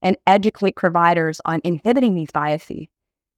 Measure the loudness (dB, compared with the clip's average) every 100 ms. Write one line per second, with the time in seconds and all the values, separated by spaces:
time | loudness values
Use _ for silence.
0 | -2 0 2 2 2 -2 -4 0 -2 2
1 | 2 2 0 -4 -4 -4 -2 -4 0 2
2 | 2 0 -4 -4 -4 -4 -6 -14 -14 _
3 | _ _ _